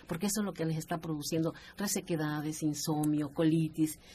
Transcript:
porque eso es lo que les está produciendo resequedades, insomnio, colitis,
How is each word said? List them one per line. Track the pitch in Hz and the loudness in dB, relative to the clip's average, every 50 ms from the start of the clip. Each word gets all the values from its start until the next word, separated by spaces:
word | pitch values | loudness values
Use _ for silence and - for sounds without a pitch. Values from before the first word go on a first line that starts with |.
| - | -8
porque | - 170 165 208 | -6 -4 -2 0
eso | 202 - 214 | 0 0 0
es | 208 | 0
lo | 190 | -2
que | 165 - 160 | -2 -2 -2
les | 160 160 | 0 0
está | 160 156 - 175 160 | -2 -2 -4 -4 -4
produciendo | - 160 156 147 143 - 170 160 160 160 156 - - - - | -2 -4 -4 -4 -2 -2 0 2 2 0 -2 -4 -14 -16 -8
resequedades, | - 202 202 - 196 - - 175 156 156 151 151 151 147 156 156 - | -4 -2 -2 -2 -2 0 -2 -2 0 0 0 0 -2 -2 -4 -4 -2
insomnio, | 156 151 147 - - 160 156 151 151 151 151 151 151 143 | -2 -2 -2 0 0 0 2 2 4 4 2 2 0 -2
colitis, | - - 165 160 160 165 160 156 - 160 156 156 - - - - | 0 4 4 6 6 6 4 2 2 0 0 0 0 -8 -14 -20